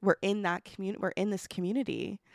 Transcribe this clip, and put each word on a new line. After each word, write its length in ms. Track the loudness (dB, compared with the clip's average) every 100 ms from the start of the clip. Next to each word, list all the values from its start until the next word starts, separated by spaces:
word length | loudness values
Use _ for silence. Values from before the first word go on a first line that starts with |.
were 180 | 4 4
in 220 | 4 0
that 220 | 0 -2 -4
commu-, 340 | -6 -4 -2
were 140 | -2 0
in 160 | 0
this 160 | 0 -4
community. 720 | -4 0 0 0 -2 -4 -8 _